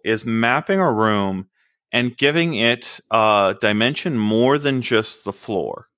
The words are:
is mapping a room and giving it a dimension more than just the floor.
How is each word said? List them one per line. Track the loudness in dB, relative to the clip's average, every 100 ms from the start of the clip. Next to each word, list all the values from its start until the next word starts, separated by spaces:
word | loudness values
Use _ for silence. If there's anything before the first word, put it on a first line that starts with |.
| -2
is | -2
mapping | -2 0 0 0 0 0
a | 0
room | 2 2 2 -2 -4 -10 _ _ _ -6
and | -2 -2 0
giving | 0 2 0
it | 0 0 0 -4 -14 -2
a | 2 4 4 2 2
dimension | 0 2 0 -2 -4 -2
more | 0 2 2 2
than | 0 -4
just | 0 0 0 -8 -12
the |
floor. | -12 -6 -4 -4 -10 -16